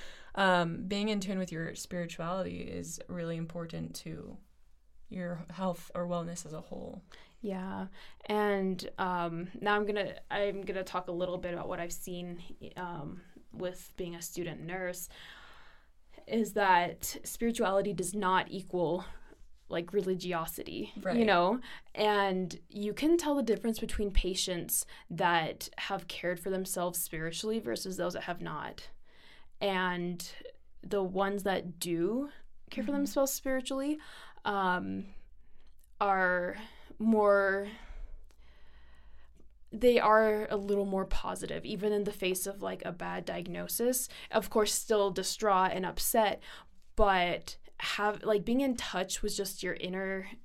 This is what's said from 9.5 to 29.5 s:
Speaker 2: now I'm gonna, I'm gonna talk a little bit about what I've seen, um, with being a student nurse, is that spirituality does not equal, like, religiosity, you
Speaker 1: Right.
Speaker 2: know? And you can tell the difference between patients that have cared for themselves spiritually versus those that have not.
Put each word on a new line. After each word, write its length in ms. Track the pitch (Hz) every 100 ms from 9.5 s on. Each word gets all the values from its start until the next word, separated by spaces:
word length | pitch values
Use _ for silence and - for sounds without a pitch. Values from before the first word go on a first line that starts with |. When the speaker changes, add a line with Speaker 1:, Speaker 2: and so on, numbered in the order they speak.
| -
Speaker 2:
now 140 | 208 208
I'm 80 |
gonna, 300 | 208 208 180 - -
I'm 320 | 202 202 196
gonna 220 | 185 185
talk 240 | 180 180 180
a 40 |
little 260 | 170 180 180
bit 140 | 180
about 140 | 170 -
what 120 | 175
I've 120 | 170
seen, 480 | - - 175 175 175 175 - - -
um, 440 | 180 160 151 180 - - -
with 400 | - 180 185 - -
being 180 | 175
a 80 | 170
student 380 | 165 175 170 -
nurse, 480 | 160 185 180 180 - - - - - - - - - - - - -
is 260 | 226 208
that 600 | 208 196 180 175 170 - -
spirituality 680 | - - 233 233 196 196 202
does 220 | 185 180
not 320 | 208 185 185 -
equal, 540 | 190 190 180 156 180 185 - - - - - -
like, 220 | 165 175
religiosity, 1000 | 202 185 185 180 170 165 - - 87 208 -
you 60 |
Speaker 1:
Right. 240 | - 240 220
Speaker 2:
know? 340 | 175 180 254 - - -
And 640 | - 208 202 196 185 180 - -
you 240 | 202 208
can 240 | 208 302 339
tell 180 | 311
the 80 | 285
difference 360 | 233 202 233 220
between 320 | 220 - 202
patients 760 | - 180 190 - 175 170 - - - -
that 600 | 170 175 170 151 - - -
have 280 | - 196 -
cared 320 | - 175 175
for 120 | 190
themselves 500 | 190 185 185 175 175
spiritually 580 | - 160 160 165 220 226
versus 380 | 160 220 190 180
those 160 | 175
that 100 | 185
have 160 | - 175
not. 460 | 170 151 127 - - - - - - - -